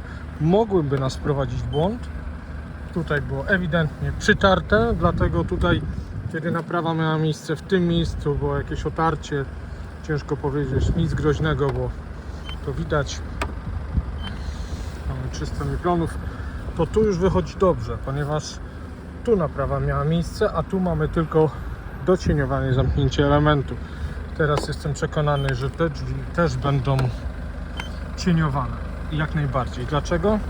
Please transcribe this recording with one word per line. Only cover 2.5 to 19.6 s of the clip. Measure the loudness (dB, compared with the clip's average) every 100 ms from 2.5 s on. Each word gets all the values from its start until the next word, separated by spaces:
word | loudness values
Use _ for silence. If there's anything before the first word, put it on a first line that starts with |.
| -10 -10 -12 -6
tutaj | -4 -2 -2
było | -2 -4 0
ewidentnie | 0 2 0 0 0 -4 0
przytarte, | 2 6 6 4 4 4 4 4
dlatego | 2 4 2 2
tutaj, | 0 2 4 2 0 -6 -6 -8 -6
kiedy | -4 -2
naprawa | -2 0 -2 0
miała | 2 2 2
miejsce, | 2 -2 -4 -6
w |
tym | 0 2 4
miejscu | 2 0 0 -2
było | 0 0 -2
jakieś | -2 -4 -4
otarcie, | 0 0 0 -2 -4 -4 -8 -10 -10 -10 -10
ciężko | -4 -4 -2 -4
powiedzieć, | -2 -2 0 0 2 2
nic | 2
groźnego, | 2 2 2 2 2 2
bo | 0 -2 -6 -10 -12 -10 -10 -10 -8 -6
to |
widać. | -4 0 0 0 -4 -8 -6 -6 -6 -6 -6 -2 -2 -2 -6 -6 -6 -6 -6 -6 -6 -6 -6 -6
Mamy | -4 -4
trzysta | -4 -4 -2
mikronów, | -2 -2 0 2 0 -2 -6 -6 -8 -6 -6 0
to | 2
tu | 4
już | 4 4
wychodzi | 2 2 0 2
dobrze, | 4 4 -2 -6
ponieważ | -4 -2 0 -2 -4 -10 -10 -12 -12 -12 -12 -6
tu | 2 4
naprawa | 4 0